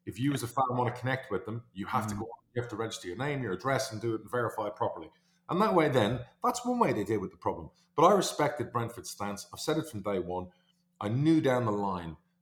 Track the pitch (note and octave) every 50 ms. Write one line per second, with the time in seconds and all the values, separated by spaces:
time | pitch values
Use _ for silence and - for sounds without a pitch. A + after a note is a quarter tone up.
0 | - - G2+ - B2+ C#3+ C#3+ C3 B2 A#2 - - C3 B2+ B2 B2 A#2+ A#2+ A#2 -
1 | - B2+ C3 C3 - - G#2 F#2 - - A2+ A#2+ - - - F#2 G2 - - B2+
2 | G#2+ G#2+ G#2 G2+ G#2+ - - - _ _ - B2 A#2+ A#2+ A2 G#2 A2+ G#2+ - -
3 | - F2+ F2 G2+ C3 D3 D3 C3+ B2+ G#2+ F#2 F2+ A2 C3+ C3+ B2+ - - A2+ G#2+
4 | G#2 A#2 A2+ A2 G#2 G2+ - B2 A#2+ G#2+ - - G#2+ G#2 G#2 - A#2 G2+ - F2
5 | E2 E2+ - _ _ _ _ _ _ - D3+ F3+ G#3+ G#3+ G3 F3 D#3 D3 C3 B2+
6 | G#2 G#2 A#2 - - - - _ - B3 B3 - - A#3+ B3 A#3+ A#3 D#3+ A#2+ G#2+
7 | G2+ F#2+ A2 G#2 F#2+ F#2 - - - G#2 F2+ E2 E2 - - _ _ _ _ -
8 | D#3 F3+ G#3 G3 D#3+ - - - D3+ C#3+ - - A2+ A#2+ - A#2+ A#2 G#2+ - -
9 | - - - - G2+ G2+ G2+ G2 - - - - - - D3+ D#3+ C#3+ - - G#2
10 | F#2+ G#2 G2+ F#2 E2+ F2 F2+ F2+ F#2 F#2 - _ _ _ _ _ _ _ _ -
11 | G#2 G#2 A2+ C3 D3 D#3+ E3 D#3 B2+ C3 B2+ B2+ A#2+ A2 G#2 G#2 G2+ G2 F#2 F2+
12 | E2+ E2 D#2 - _ _ _ _